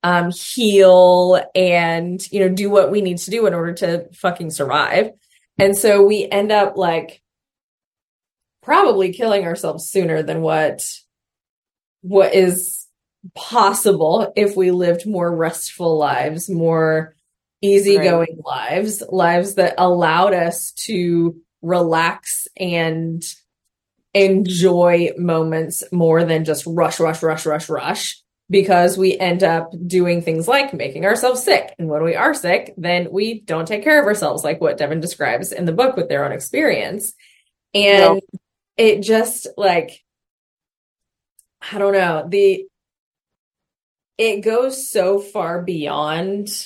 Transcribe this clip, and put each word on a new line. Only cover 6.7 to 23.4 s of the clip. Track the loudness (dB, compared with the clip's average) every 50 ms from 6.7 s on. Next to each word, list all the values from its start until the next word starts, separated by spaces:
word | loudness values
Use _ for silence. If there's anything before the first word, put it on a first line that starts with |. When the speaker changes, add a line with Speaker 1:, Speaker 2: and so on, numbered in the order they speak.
| 0
Speaker 1:
like, | -2 -2 0 0 -2 -6 -8 -18 _ _ _ _ _ _ _ _ _ _ _ _ _ _ _ _ _ _ _ _ _ _ _ _ _ _ _ _ _ _
probably | 2 4 4 6 4 4 2 0 -2 -2
killing | -2 0 0 0 0 0
ourselves | -2 -6 -4 -6 -6 -6 -6 -12 -4
sooner | -2 0 0 0 0 -2 -2
than | -4 -4 -4
what, | -2 0 0 0 0 0 -2 -4 -10 -12 -12 -14 _ _ _ _ _ _ _ _ _ _ _ _ _ _ _ _ _ _ _ _
what | -12 2 4 4 4 4 4
is | 4 4 4 2 -2 -6 -8 -10 -12 -14 _ _ _ _ _ _ _ -20 -20 _
possible | -18 -16 -2 2 2 4 4 2 2 2 2 2 2 2 0 2 0 -2 -2 0
if | 0 0 0 0
we | 0 0 0
lived | 2 2 2 0 0 -2 -4
more | -6 -4 -2 -2 -2 -2
restful | -2 -2 -4 -4 -6 -12 -14 -10 -4 -2 -2 0
lives, | 0 0 0 0 -2 -4 -4 -6 -8 -8 -6
more | -4 -2 0 0 0 2 0 0 0 -2 -4 -6 _ _ _ _ _ _ _ _ _ _
easygoing | 0 4 4 4 4 4 4 4 4 4 2 2 0 -2 -6 -14 -10
Speaker 2:
Right. | -10 -8 -8 -6 -4
Speaker 1:
lives, | -4 -4 -4 -4 -8 -10 -10 -6
lives | -2 0 2 2 2 0 -2 -2 0
that | 0 0 0 2
allowed | 0 2 2 2 2 2 2 2 2 2 2 2
us | 0 0 -2 -4 -6 -10 -12 -12 -12 -8
to | -6 -4 -2 -2 0 0 0 0 -2 -4 -8 _ _ _ _
relax | -6 -2 -2 0 0 0 0 0 0 -2 -2 -6 _ -10 -10 -10 -10 -12 _
and | -8 -6 -4 -2 -2 -2 -2 -4 -4 -6 -6 -8 -8 -10 -12 -16 _